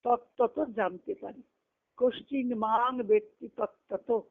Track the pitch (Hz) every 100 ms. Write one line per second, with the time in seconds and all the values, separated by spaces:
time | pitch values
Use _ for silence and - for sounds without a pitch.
0 | 240 240 - - 233 294 294 214 185 180
1 | - 196 - 220 - _ _ _ _ -
2 | 247 - - 277 247 226 220 226 247 254
3 | 208 214 214 _ 233 - 214 _ _ 196
4 | - 226 -